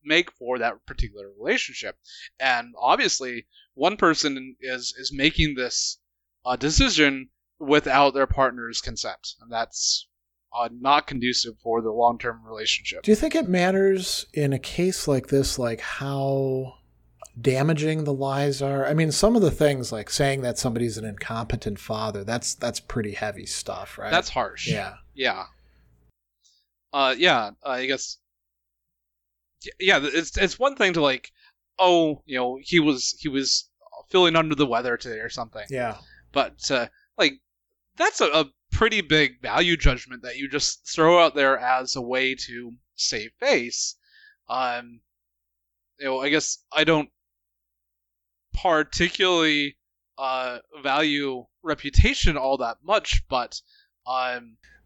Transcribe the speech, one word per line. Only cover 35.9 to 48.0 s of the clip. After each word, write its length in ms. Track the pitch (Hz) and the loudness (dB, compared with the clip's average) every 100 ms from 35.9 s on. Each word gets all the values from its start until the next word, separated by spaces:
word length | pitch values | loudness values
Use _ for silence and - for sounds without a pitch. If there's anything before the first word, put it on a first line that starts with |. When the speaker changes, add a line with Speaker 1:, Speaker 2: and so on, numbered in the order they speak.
| 107 - - _ | -8 -16 -20 _
Speaker 1:
But, 380 | 143 117 - - | -2 -2 -4 -4
uh, 180 | 135 117 - _ - | -2 -2 -8 _ 0
like, 180 | 170 135 _ _ _ _ _ - | 0 0 _ _ _ _ _ -2
that's 240 | 349 - | 0 2
a, 60 | 165 | 2
a 180 | 151 151 _ _ | 2 0 _ _
pretty 280 | - 226 220 | 0 2 2
big 400 | 156 156 143 - | 2 2 2 -2
value 360 | 123 117 175 165 | -4 0 2 4
judgment 460 | - 127 - 127 | 4 2 -2 -14
that 140 | 123 120 | -12 -10
you 120 | 139 | -6
just 380 | 139 - - - | -4 -4 -6 -6
throw 360 | - 160 175 | 2 6 8
out 120 | 165 | 6
there 240 | 143 135 127 | 4 2 2
as 380 | 127 127 131 135 | 0 -2 -2 -6
a 60 | |
way 320 | 120 127 131 | -4 -2 -2
to 380 | 131 - 120 120 120 _ - | -2 -8 -12 -14 -18 _ -6
save 340 | - 120 110 - | -4 -4 -8 -4
face. 560 | 254 247 120 - - - _ _ - _ - | 0 2 0 -4 -6 -8 _ _ -20 _ -8
Um, 520 | 120 127 120 120 120 _ _ _ _ _ _ _ _ _ _ | -4 -2 -4 -10 -20 _ _ _ _ _ _ _ _ _ _
you 80 | 139 | -4
know, 120 | 131 | -2
I 100 | 139 | 2
guess 300 | 151 - - _ | 2 0 -6 _
I 120 | 151 | 0
don't 240 | 156 160 143 _ _ _ _ _ _ _ _ _ | 4 4 0 _ _ _ _ _ _ _ _ _